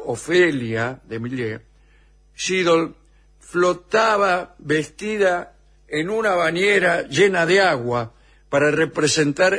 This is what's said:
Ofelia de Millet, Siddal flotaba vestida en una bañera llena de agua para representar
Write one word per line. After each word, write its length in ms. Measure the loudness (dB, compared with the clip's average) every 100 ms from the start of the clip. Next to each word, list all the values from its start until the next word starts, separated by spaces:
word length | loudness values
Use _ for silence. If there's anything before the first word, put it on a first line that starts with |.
| -2
Ofelia 960 | -8 -2 2 2 0 -4 -4 -4 -6
de 140 | -12 -10
Millet, 420 | -8 -6 -8 -8 _ _ _ _ _ _ _
Siddal 600 | -10 -4 -2 2 2 0 -8 _ _ _ _
flotaba 1120 | -8 0 0 0 -2 0 2 2 0 -2 -4 -12
vestida 960 | -4 -4 -4 -8 -6 0 0 0 -6 _ _ _ -10
en 220 | -6 -4
una 240 | -2 0
bañera 680 | 0 0 0 0 2 2 0
llena 420 | -2 2 2 4
de 160 | 2 4
agua 540 | 4 2 -2 -4 -4 _ _ _ -4
para 220 | 0 2
representar 840 | 2 -2 0 0 2 0 2 2